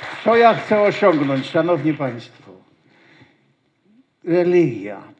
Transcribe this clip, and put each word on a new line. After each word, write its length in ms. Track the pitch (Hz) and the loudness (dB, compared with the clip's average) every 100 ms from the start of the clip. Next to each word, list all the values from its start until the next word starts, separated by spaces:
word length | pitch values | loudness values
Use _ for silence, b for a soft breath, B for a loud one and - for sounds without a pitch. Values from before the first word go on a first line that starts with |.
| - - | -16 -6
co 120 | 220 233 | 0 4
ja 180 | 233 | 4
chcę 280 | 151 - 214 | 4 0 0
osiągnąć, 640 | 208 - 202 156 139 135 131 | 0 2 2 2 0 -4 -4
szanowni 480 | 165 165 165 156 | -2 0 0 -2
państwo? 580 | 147 131 117 - _ - 92 _ _ _ b b b b b b _ _ _ _ _ _ _ | -4 -6 -8 -16 _ -20 -20 _ _ _ b b b b b b _ _ _ _ _ _ _
Religia. 800 | - 180 175 180 151 107 104 95 95 | -4 0 2 2 2 -2 -12 -14 -20